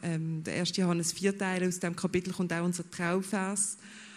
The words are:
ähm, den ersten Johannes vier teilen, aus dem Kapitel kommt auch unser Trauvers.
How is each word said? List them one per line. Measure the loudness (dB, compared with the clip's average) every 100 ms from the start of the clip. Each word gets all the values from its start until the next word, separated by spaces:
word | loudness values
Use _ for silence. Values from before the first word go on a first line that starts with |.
ähm, | -2 0 0 -2
den | -2
ersten | 0 0 2
Johannes | 4 4 0
vier | 0 0 2
teilen, | 0 2 0
aus | 0
dem | -2 0
Kapitel | 0 0 0
kommt | -2 0
auch | 2
unser | 0 0 -4
Trauvers. | -2 0 2 2 0 0 0 -2 -4 -12 -18 -18